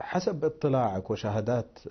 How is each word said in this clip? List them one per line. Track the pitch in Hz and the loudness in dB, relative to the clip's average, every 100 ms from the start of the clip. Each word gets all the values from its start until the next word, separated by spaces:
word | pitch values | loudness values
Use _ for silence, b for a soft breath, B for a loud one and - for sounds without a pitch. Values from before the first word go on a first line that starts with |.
حسب | - 185 214 165 | -4 -2 0 0
اطلاعك | 156 - 147 131 113 95 95 | -2 0 2 4 2 0 -2
وشهادات، | 107 107 107 104 123 - - - | -2 0 0 2 0 -2 -10 -10